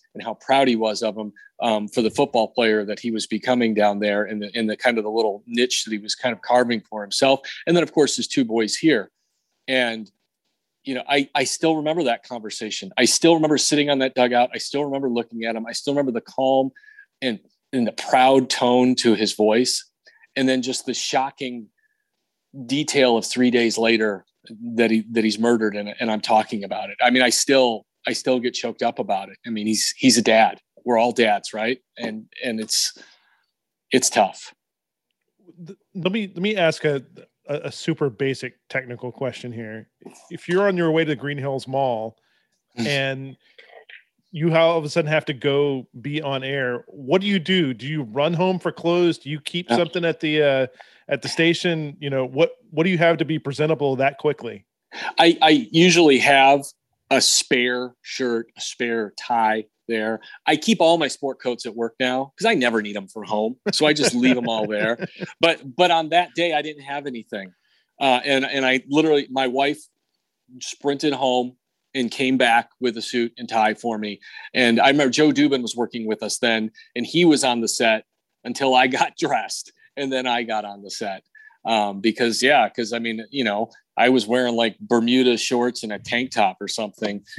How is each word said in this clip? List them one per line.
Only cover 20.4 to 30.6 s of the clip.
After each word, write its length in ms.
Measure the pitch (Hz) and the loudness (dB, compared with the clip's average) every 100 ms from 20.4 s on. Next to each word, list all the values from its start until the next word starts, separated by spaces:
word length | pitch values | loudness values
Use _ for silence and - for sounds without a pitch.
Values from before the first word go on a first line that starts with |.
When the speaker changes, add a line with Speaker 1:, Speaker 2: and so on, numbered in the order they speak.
| 131 | 0
Speaker 1:
then 140 | 131 | 0
just 240 | 123 127 - | -2 -6 -6
the 80 | |
shocking 760 | 113 - 139 135 - 131 120 104 _ _ _ _ _ _ _ _ 139 117 | -6 -2 -2 -2 -6 -10 -10 -16 _ _ _ _ _ _ _ _ -16 -6
detail 500 | 139 147 143 127 117 | -4 0 2 4 4
of 80 | |
three 260 | - 127 123 | 0 0 2
days 280 | 120 117 107 | 4 2 2
later 460 | 113 113 107 95 - _ - 110 117 | 2 2 0 -4 -10 _ -20 -16 -6
that 160 | 117 113 | 0 2
he, 140 | 113 110 | 2 0
that 120 | 113 | -2
he's 140 | 110 104 | 0 0
murdered, 360 | 117 117 107 | 2 2 0
and, 200 | 101 104 - | -4 -8 -6
and 100 | 113 | -4
I'm 100 | 107 | -4
talking 440 | - 110 92 110 | 2 2 2 -4
about 260 | 95 95 101 | -8 -8 -8
it. 60 | - | 0
I 80 | 123 | 2
mean, 120 | 127 | 4
I 80 | 123 | 2
still, 560 | - - 135 123 110 - _ 127 | 2 2 4 4 0 -10 _ -6
I 60 | |
still 280 | 117 135 127 | -4 -2 -2
get 120 | 120 | -2
choked 300 | - 117 - | -4 -6 -2
up 160 | 117 120 | -4 -2
about 320 | 104 98 95 | -4 -4 -6
it. 80 | - 120 | -14 -10
I 40 | |
mean, 160 | 110 107 | -6 -2
he's, 280 | 107 - - | -2 -2 0
he's 220 | 131 117 | 2 4
a 40 | |
dad. 380 | - 110 101 92 | 4 4 4 0